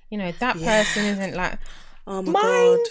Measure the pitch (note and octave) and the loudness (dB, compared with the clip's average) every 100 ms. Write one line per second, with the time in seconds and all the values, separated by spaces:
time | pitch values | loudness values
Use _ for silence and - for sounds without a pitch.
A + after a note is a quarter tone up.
0 | - G#3 F3+ D#3+ B3 F3 D#3+ G#3+ G#3 G#3 | -12 -8 -6 -4 -4 -2 2 2 2 0
1 | G#3 G3 F#3+ E3 F3+ - - - - - | -2 -2 -4 -4 -4 -6 -8 -12 -18 -18
2 | - C#4 - F#4+ A4 B4 A#4+ A#4+ A#4 | -10 -6 0 2 4 4 6 4 2